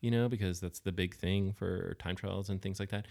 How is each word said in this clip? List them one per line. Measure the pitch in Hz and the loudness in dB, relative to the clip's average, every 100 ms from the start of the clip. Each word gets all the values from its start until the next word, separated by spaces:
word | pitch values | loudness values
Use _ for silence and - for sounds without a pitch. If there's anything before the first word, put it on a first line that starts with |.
you | 120 | 2
know, | 117 123 | 4 4
because | 120 98 87 | 2 0 0
that's | 92 - | -4 -4
the | 95 | -4
big | 87 92 | 0 0
thing | - 87 98 98 | 0 2 4 2
for | 101 95 92 90 - | 0 -2 0 -2 -4
time | 87 92 | -4 -4
trials | 98 95 101 | -2 -2 -2
and | 95 | -2
things | 95 95 | -2 -4
like | 98 | -2
that. | 101 104 | -4 -6